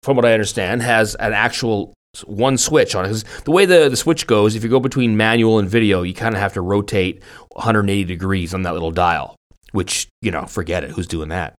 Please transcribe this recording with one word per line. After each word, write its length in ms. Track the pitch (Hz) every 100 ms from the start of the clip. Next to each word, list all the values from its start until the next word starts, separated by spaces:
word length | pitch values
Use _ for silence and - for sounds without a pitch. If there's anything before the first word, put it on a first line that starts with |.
from 140 | - 131
what 80 | 120
I 80 |
understand, 480 | 113 101 - 92 120
has 340 | 120 113 107 104
an 160 | 110
actual 600 | 104 117 - 117 104 - _ _
s-, 120 | - -
one 320 | 104 127 127
switch 380 | - 151 - 101
on 100 | 95
it. 20 |
'Cause 160 | 110 - - -
the 60 |
way 140 | 170 196
the, 220 | 175 147
the 80 | 123
switch 320 | - 160 -
goes, 280 | 110 104 110
if 80 |
you 60 | 113
go 120 | 127
between 340 | 127 135 120 107
manual 440 | 110 117 113 110
and 100 | 95
video, 340 | 117 110 92
you 100 | 90
kinda 240 | 92 113 101
have 140 | 101
to 80 | 101
rotate 640 | 90 101 104 107 92 - - - - -
a 60 |
hundred 200 | 113 110
and 100 | 101
eighty 120 | 101
degrees 500 | 90 85 95 95 87
on 100 | 92
that 100 | 90
little 180 | 85 82
dial, 460 | 85 87 80 67 - _ _ _
which, 380 | 101 90 - - _
you 100 | 110
know, 140 | 80 -
forget 380 | - 85 87
it. 80 | 69
Who's 160 | - 85
doing 220 | 82 78
that? 240 | 87 80 _